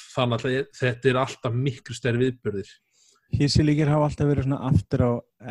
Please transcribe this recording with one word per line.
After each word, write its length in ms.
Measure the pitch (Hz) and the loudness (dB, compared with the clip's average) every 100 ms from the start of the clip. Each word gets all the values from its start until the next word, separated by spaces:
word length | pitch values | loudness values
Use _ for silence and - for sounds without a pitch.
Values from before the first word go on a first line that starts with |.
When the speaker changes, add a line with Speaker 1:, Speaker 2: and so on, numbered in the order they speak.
| - - | -10 -4
Speaker 1:
þannig 180 | 123 117 | -2 -2
að 320 | 135 127 139 - | -2 -4 -6 -4
þetta 280 | 127 120 135 | -4 0 0
er 60 | 123 | 0
alltaf 380 | 131 - 127 | -2 -4 -4
miklu 400 | 117 135 120 - 120 | -2 -2 -4 -10 -6
stærri 220 | 127 117 131 | -2 0 0
viðburðir. 440 | 123 107 101 95 - _ _ _ _ _ | -2 -6 -8 -10 -16 _ _ _ _ _
Speaker 2:
P 140 | - 143 | 0 2
C 140 | - | 4
leikir 260 | 151 147 151 | 4 4 2
hafa 200 | 151 147 | 2 0
alltaf 180 | - 147 | 0 0
verið 160 | 139 | 0
svona 160 | 131 139 127 | 0 -2 0
aftur 360 | - - 135 127 | 0 2 0 2
á, 60 | 120 - _ 120 | 0 -6 _ 0